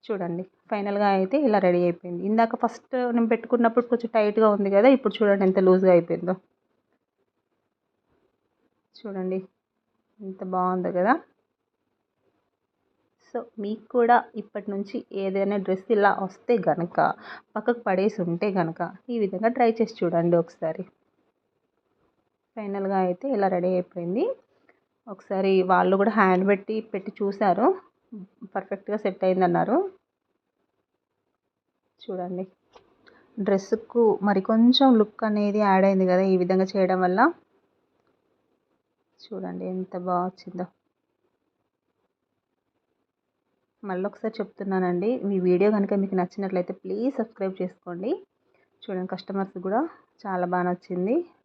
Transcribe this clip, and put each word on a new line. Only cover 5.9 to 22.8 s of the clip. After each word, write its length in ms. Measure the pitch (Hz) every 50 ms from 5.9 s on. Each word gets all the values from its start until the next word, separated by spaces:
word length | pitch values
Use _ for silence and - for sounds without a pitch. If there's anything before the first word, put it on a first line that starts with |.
| 180
అయిపోయిందో. 380 | 175 170 170 170 170 175 175 185 185 _ _ _ _ _ _ _ _ _ _ _ _ _ _ _ _ _ _ _ _ _ _ _ _ _ _ _ _ _ _ _ _ _ _ _ _ _ _ _ _ _ _ _ _ _ _ _ _ _ _ _
చూడండి 420 | - - 214 196 190 185 185 185 190 190 - _ _ _ _ _ _ _ _ _ _ _ _ _ _
ఎంత 220 | 214 190 190 190 196 185 185
బాగుందో 340 | 185 180 185 185 185 175 180 -
కదా. 160 | 175 180 208 269 330 - _ _ _ _ _ _ _ _ _ _ _ _ _ _ _ _ _ _ _ _ _ _ _ _ _ _ _ _ _ _ _ _ _ _ _ _ _ _ _ _ _ _
So 40 | 247 - - _ - 202
మీకు 220 | 202 214 220 - _ -
కూడా 240 | 247 233 233 240 233 - - _ 233
ఇప్పటి 280 | 202 - _ 214 190 - 202
నుంచి 240 | 196 208 202 - 214 190 _ - 196 196
ఏదైనా 340 | 190 185 196 - - 208 208 190
డ్రెస్ 200 | 196 185 190 190 _ 233
ఇలా 160 | 208 202 202 - - 196
వస్తే 300 | 185 - - _ - 247 226 185 -
గనక, 280 | 151 - 170 175 - - 156 151 - - - - - - _ _ _
పక్కకు 260 | 220 220 - 233 233 -
పడేసి 320 | 214 190 185 190 214 208 - 180
ఉంటే 220 | 170 170 170 - 214 190 196
గనక 220 | 170 160 160 - 175 175 190 185 _ - 240
ఈ 60 | 233 214
విధంగా 280 | 190 196 185 214 226 247
ట్రై 140 | 262 247 226 226 226
చేసి 160 | 226 - - -
చూడండి 360 | 196 170 170 170 170 175 175 170 165
ఒకసారి. 420 | 165 - _ - 160 160 - 180 - _ _ _ _ _ _ _ _ _ _ _ _ _ _ _ _ _ _ _ _ _ _ _ _ _ _ _ _ _ _ _ _ _
ఫైనల్గా 420 | 226 214 202 196 202